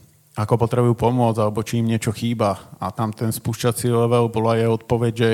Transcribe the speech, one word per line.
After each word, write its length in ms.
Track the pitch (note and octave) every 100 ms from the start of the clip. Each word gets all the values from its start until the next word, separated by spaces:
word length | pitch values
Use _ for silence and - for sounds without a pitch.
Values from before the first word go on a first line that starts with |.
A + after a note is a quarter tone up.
| - _ _ -
ako 240 | G#2+ A#2
potrebujú 320 | A#2 B2 A#2+
pomôcť, 480 | A2+ A2+ B2+ A#2 A2
alebo 240 | G#2+ G#2+ G#2
či 160 | A#2+
im 80 | A2+
niečo 240 | A2+ -
chýba. 640 | G#2+ A#2 A#2 G#2 F#2+ - -
A 160 | F#2+
tam 160 | - A2+
ten 240 | - A2+
spúšťací 560 | A2 - A2+ B2 A#2 B2
level, 400 | A#2 A#2 B2 A#2
bola 280 | A2 A2+ A2+
jej 120 | A2+
odpoveď, 440 | A2+ - A#2 A#2
že 160 | A2+ A2+